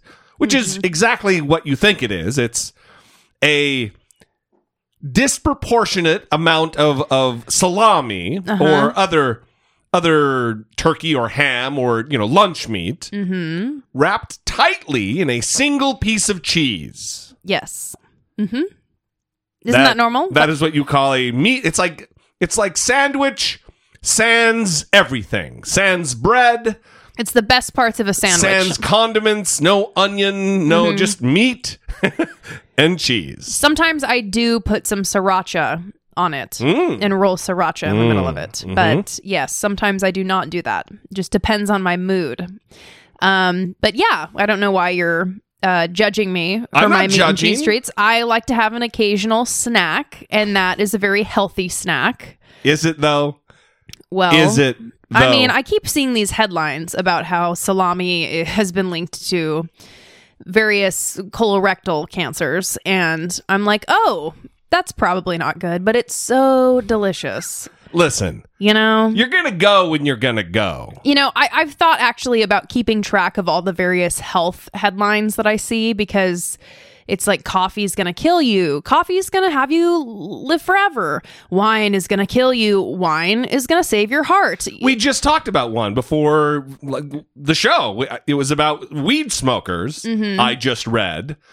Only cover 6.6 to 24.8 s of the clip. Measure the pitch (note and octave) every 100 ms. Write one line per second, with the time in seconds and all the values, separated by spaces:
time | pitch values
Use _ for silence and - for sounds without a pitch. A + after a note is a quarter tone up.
6.6 | D#3+ D3+ D3 C3+ D3+ C3+ C3 A#2+ A#2 -
7.6 | F#3 F3+ A3 F#3 B2+ G2 F2 F3 F#3 G#3
8.6 | D#3 D3+ - - F#3+ D#3+ C3+ A2+ _ _
9.6 | _ _ _ F3+ E3 D#3 C#3+ C3 A#2+ A2
10.6 | A2 - E3 D3+ E3 C#3+ A#2 B2+ C#3+ B2
11.6 | B2+ C#3+ B2 A2+ B2 C#3 G#2 E3 G3+ D#3+
12.6 | - G#2 F2 D#3+ - G3+ F#3+ F#3 E3 E3
13.6 | A#3 D4 - C#3 D#3 G#3+ - - - -
14.6 | D#4 F#4+ - C3 - F#3+ D#3+ A#2+ - -
15.6 | C#4+ C#4+ C#4 B3 G3 A3 - F#3+ - F3
16.6 | C#3+ F#2 C2+ G1+ - - - _ F3 F#3+
17.6 | - - - - _ _ _ - G#3 A#3+
18.6 | F#4+ - _ _ _ _ _ _ _ _
19.6 | - B2 C#3 A3+ A#3 B3 F4+ D3 D3+ D#3
20.6 | D#3 D3+ C#3 C#3+ C#3 C3 B2 A#2+ F#3 C4
21.6 | E3 D#3+ F3+ D3+ - _ _ _ F3 -
22.6 | G3+ D#3 - C4 C#4+ C4+ C#4 - - -
23.6 | - _ _ _ - - A3+ A#3 A3+ A3+
24.6 | G#3 D#3